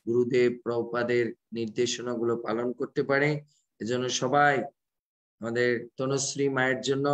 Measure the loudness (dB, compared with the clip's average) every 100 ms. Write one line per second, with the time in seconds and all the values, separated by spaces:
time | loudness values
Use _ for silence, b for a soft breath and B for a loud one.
0 | -2 0 2 4 2 0 -4 -4 -2 -2
1 | 0 0 0 -4 _ -8 -6 -2 -2 -2
2 | -6 -2 -2 -2 -2 -2 -2 -4 -4 -4
3 | 0 2 2 0 -8 _ _ _ -4 -2
4 | -2 -2 2 4 4 2 -2 -10 _ _
5 | _ _ _ _ -4 2 2 0 -4 -6
6 | -2 -2 -2 0 0 2 2 0 0 0
7 | 2